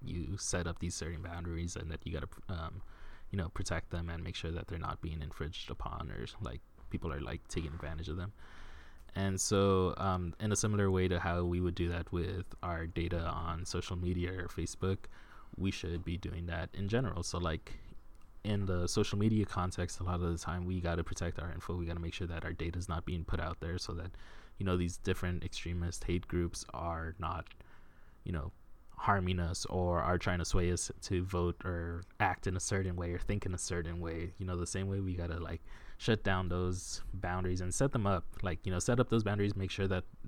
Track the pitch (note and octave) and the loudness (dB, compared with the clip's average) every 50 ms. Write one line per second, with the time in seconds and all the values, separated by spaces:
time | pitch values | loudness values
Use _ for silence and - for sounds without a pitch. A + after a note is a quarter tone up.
0 | - - F2+ F2 D2 - G2 G2 - - - F2+ E2+ E2+ E2+ - F#2+ F2+ - - | -6 -6 -4 -4 -2 -2 -4 -4 -2 0 0 0 0 0 -2 -2 -2 -4 -2 -2
1 | D#2+ D#2+ F2 E2+ F2+ F2 E2+ F2 E2+ F2 E2 E2 F2 E2+ - F2 E2 D#2+ D#2+ - | -4 -4 -4 -4 -6 -6 -6 -6 -4 -4 -4 -2 -2 -4 -4 -4 -6 -4 -6 -6
2 | - D#2+ E2 D2+ - - - - - - F#2 E2+ E2+ - - F#2 - - - - | -4 -4 -4 -4 -4 -6 -8 -10 -6 -6 -4 -4 -4 -6 -6 -8 -10 -10 -10 -12
3 | - - - - - - - G2 E2 E2+ - - F#2+ - F2 E2 - - - E2+ | -10 -10 -10 -10 -8 -4 -2 -2 -2 -2 -2 -2 -2 0 0 -2 -2 -2 -4 -4
4 | E2+ E2 E2 D#2+ F2 F2+ - - - E2 E2 E2+ E2 - E2 E2 - - - - | -2 -2 -4 -4 -4 -6 -6 -4 -4 -2 -4 -4 -4 -6 -6 -4 -4 -4 -4 -4
5 | - E2 D#2 D#2+ D2 C#2+ - - D2 D2+ - - - - - - - - - - | -4 -4 -4 -4 -4 -6 -4 -4 -6 -4 -4 -6 -6 -6 -6 -4 -4 -4 -4 -4
6 | - - G1+ - A#1+ - - - - A#1 B1 - - - - - - - - E2+ | -6 -6 -6 -6 -6 -6 -6 -6 -6 -6 -6 -8 -10 -14 -18 -14 -10 -6 -6 -2
7 | - E2+ C#2 C#2+ C#2+ - - E2 - - - F2 D#2+ D2 D2 E2+ D2 C#2+ D#2 D#2 | -2 -2 -2 -2 -2 -4 -4 -6 -6 -4 -4 -2 -2 -2 -4 -6 -6 -6 -4 -4
8 | E2 - D#2 F2+ F2 G#2 - - - - - - - - - - - - - - | -4 -4 -2 -2 -4 -6 -6 -10 -14 -14 -12 -12 -10 -10 -12 -12 -14 -14 -14 -14
9 | - - - F#2+ G2 G2 F#2+ F#2 - - G#2+ G2 G2 G2 F#2+ F#2 F#2 F2+ - - | -14 -6 -2 0 2 2 2 2 2 4 6 8 8 8 8 8 6 4 4 2
10 | F#2+ G2 F#2 F2+ F2+ E2+ - - A2 G#2+ G2+ - - G#2+ G#2+ G2+ G2+ G2 F#2+ F#2 | 2 2 2 2 0 -2 -4 0 2 2 2 4 4 4 4 6 6 6 6 6
11 | F#2 F2+ F2+ E2+ - F2 F2 F2 F2+ F2 F2 F2+ F2+ F2 E2+ - E2+ F2 E2+ E2 | 6 6 4 4 4 2 2 4 4 4 4 4 4 4 4 4 2 2 2 0
12 | E2+ - - F2 D#2+ D#2 - F2+ F#2 - - - - F2 E2+ E2 E2 E2 - E2+ | -2 0 0 0 0 0 0 -2 -4 -4 -6 -6 -4 -2 -2 -2 -2 -2 0 0
13 | E2+ - F2 E2+ E2 E2+ E2+ E2 E2 E2+ F2 E2+ F2 - - F2 - - F2+ F2+ | 0 2 2 2 0 0 0 0 0 -2 -2 -2 -2 -2 -2 -2 -2 -2 -2 0
14 | F2+ F2+ F2+ F2 F2 F2 F#2 F#2 F2 - - - E2 - - - - F#2+ F#2+ - | 2 2 2 2 2 0 0 -2 -4 -4 -2 -2 -2 -2 -2 0 2 2 2 0
15 | - - - - - - - - - - - - F#2 F#2+ - - - F2 E2+ E2+ | -2 -10 -12 -12 -14 -16 -16 -14 -14 -10 -4 0 0 0 0 0 -2 -2 -2 -2
16 | F2 E2+ F2 F2+ - - F2+ E2+ E2+ E2+ E2+ E2 - - - - G2+ G2 A2 B2 | -2 -2 -2 -2 -2 -4 -4 -4 -2 -2 -2 -2 -2 -4 -2 -2 0 2 2 2
17 | C3+ G2+ - - - - - F2 F2 E2 D#2+ D#2+ - - - - - - - - | 2 2 0 -2 -4 -2 -2 0 2 2 0 0 -4 -6 -10 -8 -10 -10 -12 -12
18 | - - - - - - - - - G#2+ G#2 G2+ G2+ F#2+ F2+ F2 F2 F2 - A2 | -12 -12 -16 -16 -16 -14 -14 -6 -2 0 2 2 2 2 2 2 2 2 4 4
19 | G#2 - - G2+ G#2 A2 A2 G#2+ G2+ - - F#2+ F2+ F2+ - - F2+ - - - | 4 4 4 4 4 6 6 4 4 2 2 0 0 0 0 0 -2 -2 -2 -2
20 | F#2 F#2 F2+ F2 F2 E2+ E2+ E2 - - E2 F2+ F2+ F2+ F#2 F2+ F2 E2+ E2+ E2+ | 0 0 2 2 2 2 0 0 0 -2 -2 -2 0 0 0 0 2 0 2 0
21 | E2 - - - F2 E2+ - - - - - - - - F2 F2+ E2+ E2 E2+ F2 | 0 0 0 0 0 -2 -2 -2 -4 -4 -4 -6 -4 -2 -2 -2 0 -2 -2 -2
22 | E2+ - - - G2 E2+ F2 D#2+ - - - - - D#2+ D#2+ F2+ F2 - E2+ - | -2 -4 -2 -2 -2 -2 -2 -4 -4 -4 -2 -2 -2 -2 -2 -2 -2 0 -2 -2
23 | - - F2+ E2+ D#2+ - - E2 E2 D2+ - - D#2 E2 F2 F2+ - - - E2+ | 0 -2 -2 -2 0 0 0 0 0 0 -4 -4 -4 -2 -2 -2 -2 -4 -4 -4
24 | E2+ F2+ - - - - - - - - - - G#2 F#2 F2+ F2+ F2+ E2+ - - | -4 -6 -8 -10 -12 -12 -14 -14 -14 -12 -6 -2 2 4 4 4 4 2 0 0
25 | - G2 F2+ - - F#2 F2 E2 - - - - - E2 F2 F2 F2 F2 - - | 2 2 2 2 2 0 0 0 -2 -2 -4 -4 -4 -2 0 0 0 0 -2 -2
26 | - - F2 F2+ - - - F2 E2+ E2 - - - - - - E2+ E2+ E2 E2 | 0 2 2 2 2 2 2 2 2 2 0 -4 -8 -8 -6 -4 -2 -2 -2 -2
27 | E2 D#2+ E2 - E2 D#2 D#2+ E2 - - - - - - - - - - - - | -4 -6 -6 -4 -2 -2 -2 -4 -6 -8 -12 -18 -18 -18 -16 -16 -16 -16 -18 -18
28 | - - - - - - F2+ D#2 C#2 F2 - - - - - - - - - - | -18 -18 -18 -10 -6 -4 -2 -2 -2 -4 -8 -10 -16 -16 -16 -16 -16 -16 -8 -2
29 | - - G2+ G2 F#2 F2+ F#2 F2+ E2+ E2+ E2+ - - - - F#2 F2+ F2 F2 E2+ | 4 4 4 4 4 2 2 2 2 0 0 -2 -2 0 2 2 4 4 4 4
30 | - - F2+ F2+ - F#2 F2+ F2 E2 - - F#2+ F2 F2 F2 F2 - - - - | 4 4 4 4 4 2 2 2 2 4 4 6 6 6 4 2 0 -4 -6 -8
31 | - - G2+ F2 F#2 F#2 F#2 F2 F2 F2 E2+ - - F#2 F2 E2+ E2+ E2 E2 E2+ | -4 0 2 2 2 2 2 2 2 2 2 0 -2 -2 -2 -2 -2 -4 -4 -6
32 | F2 - - - G#2+ F#2 F2+ - - G2+ F2+ F#2 - - G#2 F#2+ F#2+ F#2 F2 F2+ | -8 -8 0 2 4 4 2 2 -2 -2 -2 0 0 0 0 2 2 0 0 -2
33 | F2 F2 F2 E2+ - - G2+ G2+ - F#2 F2+ F#2 - - - F2 E2 E2 E2+ F2 | -2 -2 0 -2 0 0 0 0 0 -2 -2 -2 -2 -2 -2 -2 -2 -2 -2 -4
34 | E2+ E2 E2 E2 E2+ F2 - - G2 F2+ F2+ F2 F2 - - F#2+ F#2+ G2 G2 G2 | -4 -4 -4 -4 -4 -6 -6 -4 -4 -2 0 -2 -2 -2 -2 -2 0 0 0 0
35 | G2 F#2 F2+ F2 F2 E2+ D#2+ E2+ E2 E2 E2+ E2 - - - - - - - - | 0 0 0 -2 -2 -2 -2 -4 -4 -4 -6 -6 -8 -10 -12 -12 -10 -10 -8 -2
36 | - - A2+ G#2+ - G2+ F#2+ F#2 F#2 F2 F2+ F2+ F2+ F#2 F#2 F#2 - - - - | 2 2 4 4 4 4 4 4 4 2 2 2 2 2 0 0 -2 -6 -4 -4
37 | - - - F#2 F#2 F2+ F2+ F#2 F#2 - F#2 F2+ F2+ F#2 F#2+ - C3+ C#3+ - B2 | -4 -4 -4 -2 -2 0 0 2 2 2 2 2 2 0 2 4 4 4 4 4
38 | G#2 G2+ G2 E2+ - - - - - F2+ - - - G2 F#2 F2+ - - A#2+ B2 | 4 4 4 4 2 -2 -2 0 0 0 0 0 0 0 2 2 4 4 6 6
39 | B2 - A2+ A#2 G#2+ G#2 G#2 G#2 G2+ G#2 G2 G2 F#2+ F#2 - - G2 F#2+ F#2 F#2 | 6 6 6 4 6 4 4 4 4 4 4 2 0 0 0 2 2 4 4 2
40 | - - - - - | 0 -2 -8 -8 -8